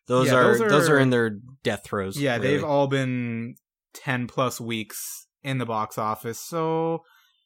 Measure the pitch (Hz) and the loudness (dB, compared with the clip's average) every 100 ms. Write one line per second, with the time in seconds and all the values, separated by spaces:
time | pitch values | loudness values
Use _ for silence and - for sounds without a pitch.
0 | - 123 127 127 123 120 117 - 139 143 | 0 2 4 4 6 4 4 4 6 4
1 | 135 123 117 104 123 - - 104 - 107 | 6 4 2 -2 -12 -8 -4 -4 -4 -4
2 | 95 117 143 117 131 143 151 143 139 135 | -4 -2 -2 0 0 0 2 2 2 0
3 | 131 127 120 113 117 135 _ _ _ - | 0 -2 -4 -6 -8 -12 _ _ _ -12
4 | - 127 120 - 127 - 117 113 104 - | -6 -4 -4 -2 -2 -2 -6 -6 -6 -12
5 | - - - _ 139 131 117 110 107 - | -12 -14 -18 _ -6 -4 -4 -4 -4 -4
6 | 110 107 120 113 - 165 160 160 165 165 | -4 -4 -6 -10 -8 -4 -2 -2 -2 -4
7 | - _ _ _ | -8 _ _ _